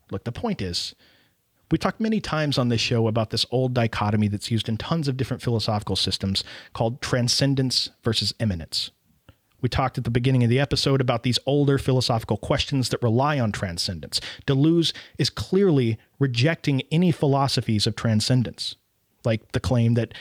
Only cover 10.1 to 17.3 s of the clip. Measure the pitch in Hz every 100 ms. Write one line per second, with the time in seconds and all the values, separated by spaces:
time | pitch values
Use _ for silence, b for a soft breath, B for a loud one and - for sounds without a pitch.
10.1 | 123 127 131 117 127 143 147 143 135 123
11.1 | 117 123 117 - 143 143 139 - 127 -
12.1 | 113 - 107 - 147 - 135 120 131 117
13.1 | 117 143 147 110 - 95 87 - 85 -
14.1 | - B B - 135 156 170 160 B B
15.1 | - 143 - - 190 196 143 113 113 b
16.1 | _ 139 117 151 165 - 135 - 156 180
17.1 | - 147